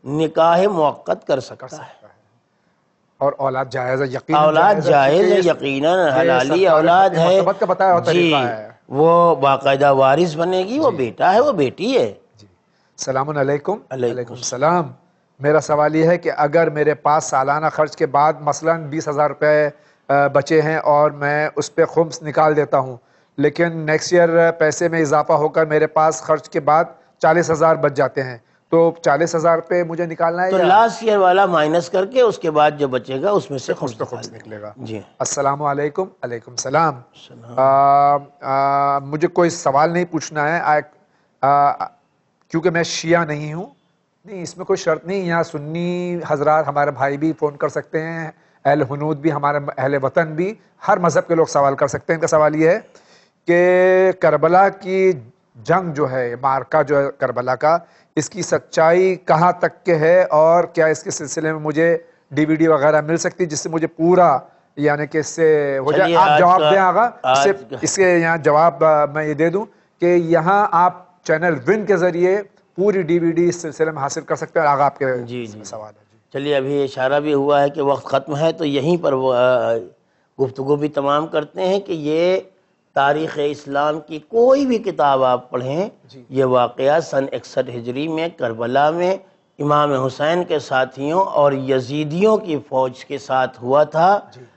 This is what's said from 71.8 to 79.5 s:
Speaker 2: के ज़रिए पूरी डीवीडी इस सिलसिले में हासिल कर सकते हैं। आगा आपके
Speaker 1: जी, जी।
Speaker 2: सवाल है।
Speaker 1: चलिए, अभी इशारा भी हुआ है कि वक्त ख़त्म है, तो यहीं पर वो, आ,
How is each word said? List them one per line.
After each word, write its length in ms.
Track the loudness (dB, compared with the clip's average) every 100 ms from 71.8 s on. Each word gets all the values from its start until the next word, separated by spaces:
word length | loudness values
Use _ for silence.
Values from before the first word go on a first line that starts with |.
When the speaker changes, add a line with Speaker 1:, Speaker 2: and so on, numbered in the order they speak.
| 0
Speaker 2:
के 100 | 0
ज़रिए 400 | 0 0 0 0 -4 _ _ -2
पूरी 240 | 0 0
डीवीडी 420 | 0 0 0 0 -2
इस 140 | -2
सिलसिले 280 | -10 -4 -4
में 100 | -4
हासिल 200 | -6 -8
कर 140 | -6 -8
सकते 240 | -4 -2
हैं। 60 | 0
आगा 200 | 2 0
आपके 360 | 0 -4 -4
Speaker 1:
जी, 220 | -6 -10 -12
जी। 180 | -14
Speaker 2:
सवाल 240 | -16 -16 -18
है। 160 | _ _ _ _
Speaker 1:
चलिए, 200 | -8 -2
अभी 280 | -2 0 -2
इशारा 360 | -4 -2 0 0
भी 120 | 0
हुआ 280 | -2 2 2
है 100 | 2
कि 100 | 0
वक्त 240 | -2 -2 -2
ख़त्म 300 | -4 -4 -2
है, 160 | -2
तो 120 | -2
यहीं 340 | -4 -2 0 0
पर 160 | 0
वो, 160 | 0 0
आ, 460 | 2 2